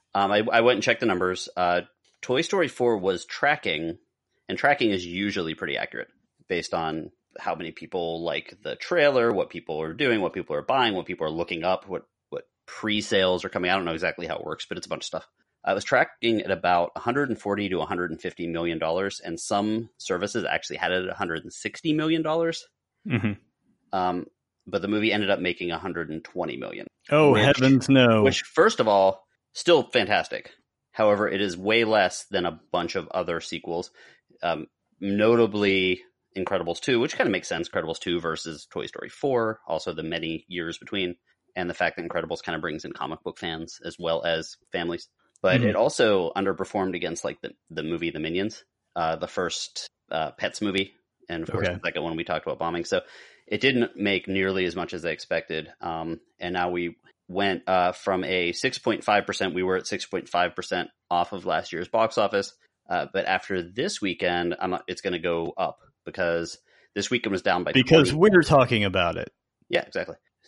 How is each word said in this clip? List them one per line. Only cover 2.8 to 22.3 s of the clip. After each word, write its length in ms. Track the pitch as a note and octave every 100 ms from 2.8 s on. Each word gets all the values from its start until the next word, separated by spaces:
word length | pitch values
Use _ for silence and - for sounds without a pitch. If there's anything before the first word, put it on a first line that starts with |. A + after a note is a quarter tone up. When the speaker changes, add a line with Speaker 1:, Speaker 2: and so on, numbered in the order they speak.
| A#2+ A2
Speaker 1:
was 260 | F#2 F2+
tracking, 720 | - - C#3+ D3 G2+ D#2 E2 E2 _ _ _ _ -
and 120 | G2
tracking 320 | C#3 C#3+ A2+
is 160 | F#2+ F2
usually 480 | F2+ G2+ G2 E2
pretty 240 | D#2 D#2+ C2+
accurate 300 | - A#1 - _ _ _ -
based 280 | F2 -
on 360 | F2 D#2+ D#2+ D#2+ - _ -
how 140 | G2
many 180 | E2 E2
people 500 | - D#2+ F#2 E2 E2
like 320 | E2+ D2 - -
the 140 | D2 -
trailer, 560 | - F3 D3 B2+ A#2
what 160 | G2 E2+
people 320 | F2 - D#2
are 140 | D#2+
doing, 260 | E2 C#3 A2+
what 140 | F2+
people 200 | F#2 E2
are 80 | D2+
buying, 320 | D2 C3 A#2+
what 120 | F#2 D#2+
people 200 | F2 D#2
are 40 |
looking 340 | E2 E2+ E2+
up, 240 | F2 F#2 F#2+
what, 160 | F2 - _ _
what 160 | D2+ - _ -
pre-sales 800 | - A2 G#2+ G2 G2+ F#2 F2+
are 40 | F#2+
coming. 220 | G2 F2+
I 40 |
don't 120 | F#2+ F2
know 80 |
exactly 320 | D#2+ E2+ D#2+ E2
how 100 | D#2
it 80 |
works, 220 | D#2 D#2+ -
but 80 | F2
it's 100 | -
a 40 |
bunch 140 | D#2+
of 20 | -
stuff. 200 | E2+ - _ _ _
I 80 | -
was 120 | G2
tracking 580 | - C3 D#3+ - A#2 G#2+
at 80 | -
about 420 | F#2 F2 F2 F2 -
a 40 |
hundred 300 | - C3 C#3
and 100 | A2
forty 300 | G2+ G2+ G2+
to 100 | F2+
a 60 | D#2
hundred 240 | F2+ F2
and 100 | E2
fifty 260 | F#2 - E2+
million 320 | E2 E2+ D#2+
dollars, 420 | D#2+ F2 G2 -
and 160 | F2+ E2
some 480 | - G2+ G#2+ A2 A2+ -
services 480 | - F2+ G2+ A2+
actually 320 | E2 D#2+ - -
had 160 | F2+
it 120 | F2+
at 60 | F#2
a 40 | F2+
hundred 280 | F#2 E2
and 80 | -
sixty 420 | - A2 - E3
million 260 | D3+ D#3 E3
dollars. 460 | D#3